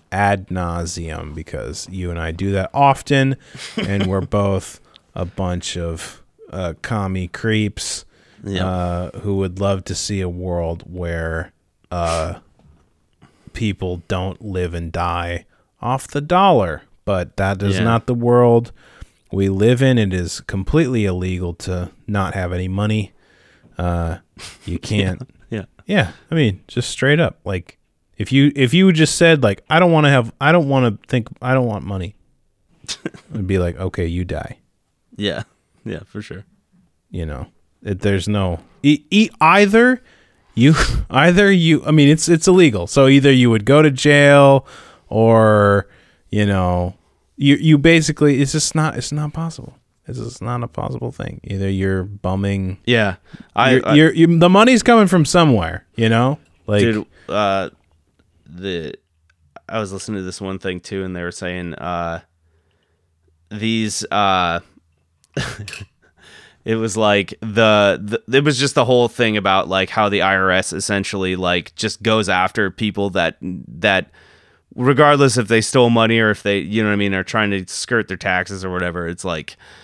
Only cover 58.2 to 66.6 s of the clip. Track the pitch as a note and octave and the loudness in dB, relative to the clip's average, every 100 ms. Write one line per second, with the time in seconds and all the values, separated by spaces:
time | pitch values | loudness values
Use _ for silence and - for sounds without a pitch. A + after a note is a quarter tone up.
58.2 | _ _ - F2 F#2+ F2 D#2 - _ _ | _ _ -20 -12 -8 -8 -8 -14 _ _
59.2 | _ _ _ - - A2+ G2+ F#2+ - G#2 | _ _ _ -20 -10 -8 -8 -10 -10 -8
60.2 | F#2 - F#2+ F#2+ F#2+ F2+ - G2 F#2+ F2+ | -8 -10 -10 -8 -8 -10 -10 -10 -8 -8
61.2 | F2 - F2+ F2+ F2 - E2+ F2 E2+ E2 | -10 -10 -10 -8 -10 -10 -8 -6 -6 -10
62.2 | - _ _ _ _ _ _ _ _ _ | -14 _ _ _ _ _ _ _ _ _
63.2 | _ _ _ G#2 A2+ A2+ G#2+ - - G#2 | _ _ _ -6 -2 -2 -2 -6 -4 -2
64.2 | G2+ F#2 F2 E2+ - _ _ _ _ _ | 0 0 0 -4 -8 _ _ _ _ _
65.2 | _ - - - G#2 - - _ _ _ | _ -10 -10 -10 -16 -18 -20 _ _ _
66.2 | _ - - _ | _ -20 -20 _